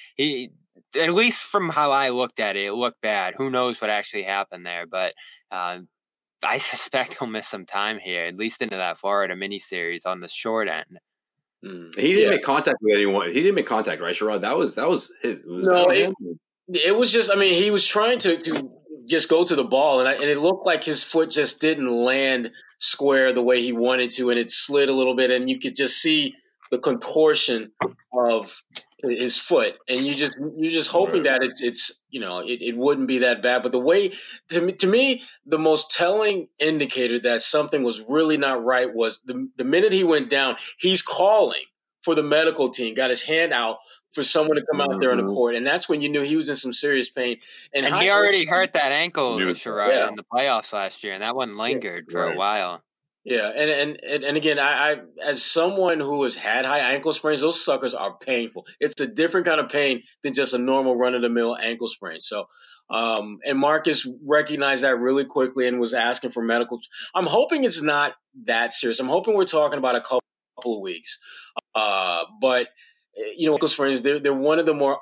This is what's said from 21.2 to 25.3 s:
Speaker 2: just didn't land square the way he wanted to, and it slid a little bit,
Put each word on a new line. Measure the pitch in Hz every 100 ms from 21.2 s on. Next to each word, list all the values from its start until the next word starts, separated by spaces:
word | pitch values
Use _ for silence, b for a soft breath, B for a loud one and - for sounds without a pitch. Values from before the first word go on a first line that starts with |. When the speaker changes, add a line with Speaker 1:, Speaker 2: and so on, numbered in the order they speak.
| 160
Speaker 2:
just | 151 139 -
didn't | 156 151 131
land | 117 123 135 135 127 117 B B B
square | - - 139 135 131
the | 123
way | 123 123
he | 123
wanted | 117 123 123 123
to, | 123 123
and | 120
it | 117
slid | - - 143 139
a |
little | 135 127
bit, | 127 127